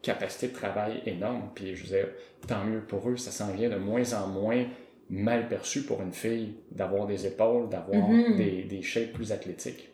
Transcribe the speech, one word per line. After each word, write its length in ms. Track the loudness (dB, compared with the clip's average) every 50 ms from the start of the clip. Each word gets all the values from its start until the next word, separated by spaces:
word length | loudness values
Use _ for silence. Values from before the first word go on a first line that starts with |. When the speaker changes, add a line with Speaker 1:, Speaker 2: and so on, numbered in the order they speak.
Speaker 1:
capacités 460 | -2 -2 0 0 -2 -4 -4 -4 -4 -4
de 60 | -4
travail 480 | -4 -4 -2 -2 0 -2 -2 -2 -4 -4
énormes. 440 | -6 -4 -2 -2 -2 -2 -4 -6 -8 -10
Puis 200 | -8 -8 -8 -8
je 80 | -8 -4
veux 60 | 0 2 2
dire, 100 | 2 0 -2 -8 -16 -18 -20 -14 -6 -4
tant 160 | -2 -2 0
mieux 180 | 0 -2 -2
pour 280 | -2 -4 -4 -2 0 0
eux, 80 | -2 -2
ça 140 | -4 -6
s'en 200 | -6 -4 -4 -4
vient 180 | 0 0 0 0
de 60 | 0 0
moins 360 | 0 0 2 2 2 2 0
en 140 | 0 -2 -2
moins 360 | -2 0 2 2 2 2 2 0 -4 -10 -16 -20 -20 -20 -12 -6
mal 380 | -2 0 2 4 4 2 2 0
perçu 340 | -2 -4 -2 -2 -4 -2 -2
pour 180 | -2 -2 -2
une 120 | -2 -4 -6
fille 420 | -4 -2 -2 0 0 -2 -4 -8 -12 -14 -10
d'avoir 340 | -6 -4 -2 0 0 0 0
des 220 | 0 -2 -2 -2 -2
épaules, 420 | 2 4 4 6 6 4 2 0
d'avoir 400 | -2 -4 -2 2 4 6 6 8
Speaker 2:
Mhm. 280 | 8 8 8 8 6 4
Speaker 1:
des, 260 | 4 2 2 0 -2
des 180 | -4 -6 -6
shapes 300 | -4 -2 0 0 0 0 -2
plus 180 | -6 -4 -2
athlétiques. 580 | -2 -4 -4 -6 -8 -8 -8 -8 -10 -10 -14 -20